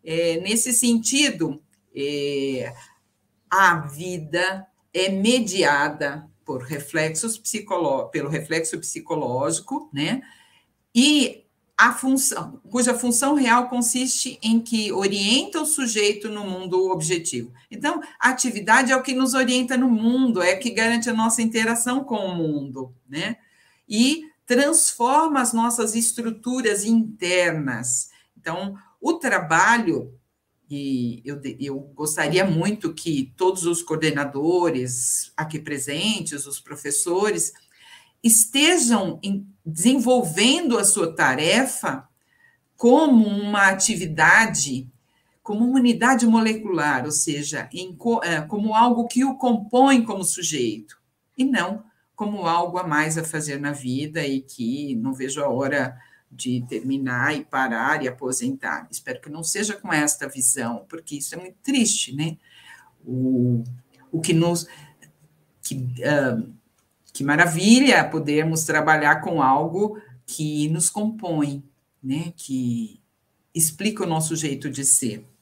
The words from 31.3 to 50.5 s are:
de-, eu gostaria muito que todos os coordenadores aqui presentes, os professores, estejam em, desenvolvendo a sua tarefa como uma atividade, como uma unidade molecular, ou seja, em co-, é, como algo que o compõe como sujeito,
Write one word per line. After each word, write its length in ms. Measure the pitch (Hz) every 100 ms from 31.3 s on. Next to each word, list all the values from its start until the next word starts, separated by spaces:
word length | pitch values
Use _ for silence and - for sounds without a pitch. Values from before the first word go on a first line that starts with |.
| 143
de-, 220 | 135 113
eu 180 | 139 135
gostaria 680 | - - 151 175 151 175 190
muito 480 | 160 180 214 -
que 400 | 160 170 143 131 -
todos 300 | 185 190 170
os 180 | 170
coordenadores 1500 | - 151 156 143 139 139 156 180 170 131 127 123 - - - -
aqui 240 | 156 151
presentes, 880 | - 143 135 147 208 208 160 147 143
os 100 | -
professores, 960 | - 147 143 143 175 180 208 175 - - _ _ - - _ _
estejam 960 | 233 - - 277 311 359 240 220 180 -
em, 260 | 196 196 - _
desenvolvendo 1160 | 165 156 240 269 233 247 180 165 233 320 330 226
a 40 |
sua 300 | 190 208 165
tarefa 920 | 170 143 127 160 214 262 - 185 135 - _ _ _ _ _ _ _
como 480 | 233 285 311 233 208
uma 400 | 202 202 208 196
atividade, 1200 | - - 180 175 156 160 196 226 - 143 131 123 _ _ _ _ _
como 200 | - 208
uma 140 | 240 262
unidade 480 | 240 226 233 269 233
molecular, 800 | 226 220 220 214 170 147 131 143
ou 60 |
seja, 580 | 151 - 147 143 143 -
em 240 | 175 185 170
co-, 280 | 233 233
é, 180 | 170 160
como 320 | 156 208 220
algo 340 | 214 247 233 226
que 160 | 247
o 120 | 269 254
compõe 680 | 254 214 - 247 269 262
como 200 | 226 196
sujeito, 720 | 185 - 170